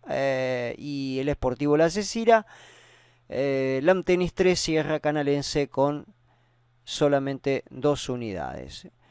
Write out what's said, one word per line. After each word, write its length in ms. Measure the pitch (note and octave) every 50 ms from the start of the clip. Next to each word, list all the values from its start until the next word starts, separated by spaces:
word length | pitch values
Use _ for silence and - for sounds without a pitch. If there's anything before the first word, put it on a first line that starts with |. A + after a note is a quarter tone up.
| - -
eh, 640 | C#3 C3 C3+ C#3 C3 C3 C3 B2+ B2+ B2 A#2+ A#2 - -
y 400 | - D3 C#3+ C#3 C3+ C3+ C3 C3
el 120 | C#3 D3
Sportivo 440 | C#3+ - - B2+ B2 A#2 D3 D3 D3
La 140 | D3+ E3 E3
Cecira. 560 | E3+ G#3+ G3 - - A3+ A3+ A#3 A3+ A3 G#3 - - - - - - - - _ _ _ _ _ _ _ _ -
Eh, 520 | - B2+ C#3 C#3 C3+ C3+ C3+ C3 C3 C3
Lam 220 | C#3 F3 F#3 F#3 E3+
Tenis 300 | - F3+ F3 F3+ E3 -
tres 260 | - F#3 F#3 F3+ -
cierra 400 | - E3 D#3 D#3 C#3+ D3 D#3 D3
Canalense 680 | - D3+ D3+ D3+ C#3+ C#3+ C#3+ C#3+ C#3 - - D3+ C#3+ -
con 380 | - C3+ C#3 C#3+ D3 C#3+ - - - _ _ _ _ _ _ _ _ _ _ _ _ _ _
solamente 800 | - - - D3+ C#3+ C#3+ C#3 C3+ C3+ C3+ B2+ - C#3 C3+ - - -
dos 380 | - C3 C#3 D3 C#3+ - - -
unidades. 800 | B2 B2 A#2 A2 F#2+ E2+ C#2+ B1+ - - C2 C2+ - - - - _ _ _ _